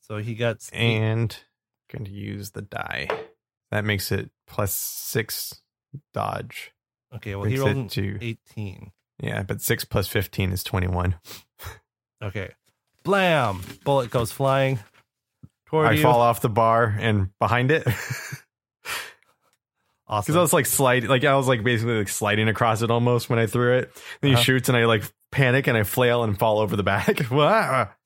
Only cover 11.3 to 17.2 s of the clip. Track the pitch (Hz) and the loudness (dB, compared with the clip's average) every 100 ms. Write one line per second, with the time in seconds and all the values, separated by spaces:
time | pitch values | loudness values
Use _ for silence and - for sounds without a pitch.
11.3 | - _ _ - - _ _ _ _ 104 | -20 _ _ -20 -20 _ _ _ _ -10
12.3 | 104 92 - _ _ _ _ 160 196 185 | -8 -10 -14 _ _ _ _ -2 2 4
13.3 | 156 117 92 95 - - 139 120 127 113 | 4 2 -2 -12 -8 0 0 2 -2 -2
14.3 | - 135 135 135 135 - _ _ _ _ | 0 0 2 2 -2 -8 _ _ _ _
15.3 | _ - _ _ 156 147 151 143 120 120 | _ -20 _ _ 2 4 4 4 6 4
16.3 | 117 127 107 113 113 117 104 113 104 | 2 0 4 4 4 2 0 0 0